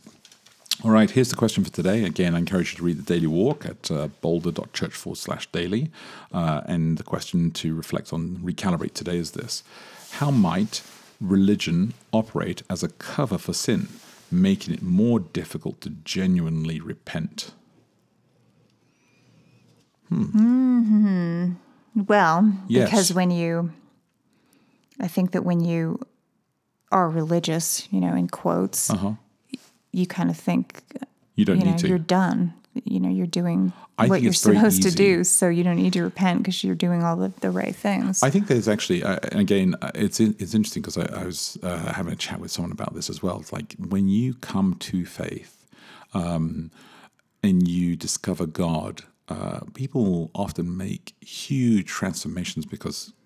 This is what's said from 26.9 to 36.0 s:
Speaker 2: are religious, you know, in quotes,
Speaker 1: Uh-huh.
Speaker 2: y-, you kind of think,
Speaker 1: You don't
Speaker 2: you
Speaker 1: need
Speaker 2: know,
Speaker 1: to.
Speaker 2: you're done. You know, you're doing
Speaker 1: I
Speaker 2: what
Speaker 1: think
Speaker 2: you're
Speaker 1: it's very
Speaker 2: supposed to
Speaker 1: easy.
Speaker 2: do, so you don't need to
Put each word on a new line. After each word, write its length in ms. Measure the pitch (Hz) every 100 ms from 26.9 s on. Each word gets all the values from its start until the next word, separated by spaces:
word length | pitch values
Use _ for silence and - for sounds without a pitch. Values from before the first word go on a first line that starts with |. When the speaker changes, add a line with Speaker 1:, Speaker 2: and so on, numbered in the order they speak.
Speaker 2:
are 160 | 190 170
religious, 800 | 160 156 170 165 160 165 - -
you 100 | 190
know, 140 | -
in 140 | 175 -
quotes, 640 | - 175 87 95 - -
Speaker 1:
Uh-huh. 240 | 104 101 107 _ _ _
Speaker 2:
y-, 60 | - - _ _
you 160 | 185 180
kind 240 | - 170
of 60 | 165
think, 460 | - 175 - - - - - _ _
Speaker 1:
You 100 | -
don't 140 | - 185
Speaker 2:
you 60 |
Speaker 1:
need 60 | 190
Speaker 2:
know, 60 | 170
Speaker 1:
to. 100 | 185
Speaker 2:
you're 100 | 180
done. 540 | 165 185 180 - 175 - _ -
You 160 | - 190
know, 80 | 185
you're 180 | 185 175
doing 460 | 175 175 165 185 - - -
Speaker 1:
I 80 | 117
Speaker 2:
what 100 | 185
Speaker 1:
think 80 |
Speaker 2:
you're 60 | 117
Speaker 1:
it's 140 | -
very 120 | 214 208
Speaker 2:
supposed 260 | 220 190
to 60 | 190
Speaker 1:
easy. 80 | 170
Speaker 2:
do, 280 | 196 175
so 240 | 180 - 180
you 160 | 170
don't 120 | 175 175
need 180 | 185
to 80 | 180